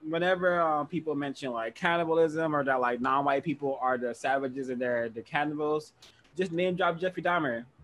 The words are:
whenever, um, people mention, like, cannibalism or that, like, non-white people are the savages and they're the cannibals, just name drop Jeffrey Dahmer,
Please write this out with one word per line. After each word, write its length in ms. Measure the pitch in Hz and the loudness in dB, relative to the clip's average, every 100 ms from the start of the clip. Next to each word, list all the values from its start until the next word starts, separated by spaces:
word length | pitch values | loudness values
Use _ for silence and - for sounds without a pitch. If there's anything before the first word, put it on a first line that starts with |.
| 156 | -6
whenever, 500 | 165 180 185 180 175 | 0 2 2 4 4
um, 280 | 165 151 143 | 4 2 0
people 280 | 170 156 | -4 -2
mention, 380 | 147 143 131 139 | -2 -2 -4 -6
like, 220 | 117 113 | -4 -4
cannibalism 840 | - 180 170 165 160 165 156 160 147 | -2 0 2 2 4 4 2 0 2
or 80 | |
that, 160 | 135 131 | 2 2
like, 220 | 123 120 | 2 0
non-white 420 | 131 135 143 139 | 2 2 2 2
people 340 | 165 131 139 131 | 0 -2 -2 -2
are 160 | 127 127 | 0 0
the 160 | 120 | -2
savages 560 | 113 135 139 135 131 127 | -4 -2 0 -2 -4 -6
and 100 | 123 | -2
they're 300 | 123 120 117 | 0 0 -2
the 100 | 113 | -6
cannibals, 720 | - 156 147 147 151 151 151 - - - _ - | -4 -2 -2 -2 -2 -2 -4 -16 -20 -20 _ -6
just 140 | 185 | -2
name 220 | 165 185 | 0 0
drop 240 | 180 175 170 | 2 0 0
Jeffrey 240 | 185 175 | -2 -2
Dahmer, 440 | 175 175 143 117 123 - | 0 2 0 -2 -6 -16